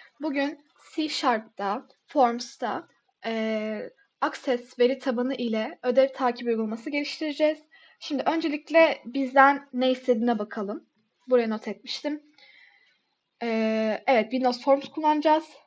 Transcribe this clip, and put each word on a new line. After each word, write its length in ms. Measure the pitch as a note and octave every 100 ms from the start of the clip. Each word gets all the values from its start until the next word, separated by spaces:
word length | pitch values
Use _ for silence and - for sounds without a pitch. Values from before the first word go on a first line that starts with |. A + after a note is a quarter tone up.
| - -
Bugün 380 | D4+ C#4 C#4+ E4 _ _ - -
C 140 | D#4
Sharp'ta, 760 | - C#4 A3 A3+ - G3+ A#3 - _ _
Forms'ta, 800 | D4+ A#3+ A#3+ - - A#3 B3 - _ _ _ A3+
eee, 680 | A3+ A3 A3 A3 G#3+ - - _ _
Access 580 | D#4 - - B3 - -
veri 200 | B3 C4
tabanı 360 | C#4 A#3 B3+ C#4
ile 440 | A#3+ A3 A#3 -
ödev 240 | B3+ B3+ C4+
takip 340 | C4 B3+ B3 A#3+
uygulaması 420 | A3 A3 A3+ -
geliştireceğiz. 720 | C#4+ C#4+ - D#4 C#4+ D4+ D#4 _ _ _ _
Şimdi 240 | - C#4+ -
öncelikle 760 | E4 D#4 D4+ - D#4+ D#4+ - A3
bizden 640 | C#4 C4 C4+ C4+ C#4 -
ne 180 | B3 C4
istediğine 480 | B3+ - A3+ A#3+ A3
bakalım. 460 | G#3 A3+ G3 A#3 - _ _ _ -
Buraya 200 | B3 A3
not 200 | G#3+ A3
etmiştim. 560 | G3 - - D4 D4+ - _ - _ _ _ _ _ _ _ _ _
Eee, 640 | A#3 A3 A3 A3 A3 - -
evet, 240 | A#3+ A3
Windows 320 | B3+ B3+ B3
Forms 260 | C#4+ C#4 -
kullanacağız. 600 | D#4+ D4+ D4+ D4+ D#4 D#4+ -